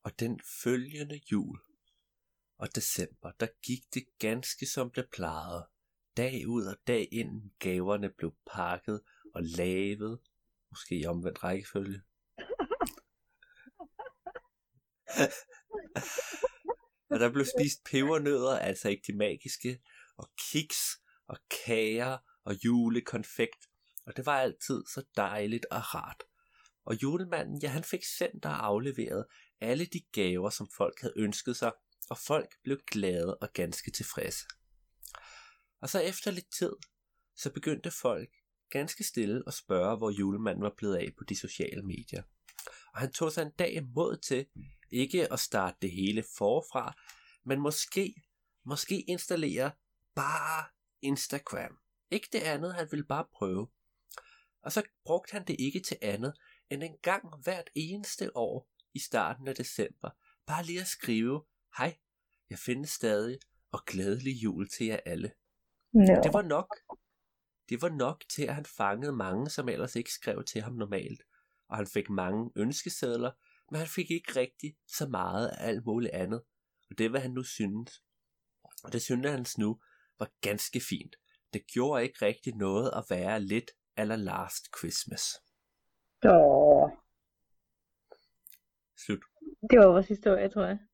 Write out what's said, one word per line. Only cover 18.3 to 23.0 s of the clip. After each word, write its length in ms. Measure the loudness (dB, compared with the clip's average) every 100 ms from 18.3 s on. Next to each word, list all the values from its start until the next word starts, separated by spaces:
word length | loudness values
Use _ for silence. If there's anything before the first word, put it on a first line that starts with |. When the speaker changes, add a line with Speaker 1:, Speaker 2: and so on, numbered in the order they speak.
| 2 2 0
Speaker 1:
altså 300 | -2 -2 -2
ikke 220 | -2 -4
de 60 | -2
magiske, 640 | -2 -2 -8 -8 -6 -8 _ -20 -20 -20
og 120 | -18 -12 -2
kiks, 300 | -2 -2 -4 -4 -6 _ _ -16
og 100 | -16 _ -10 0
kager, 520 | 0 2 0 -2 -6 _ _
og 220 | -8 -2 2
julekonfekt. 1040 | 4 4 0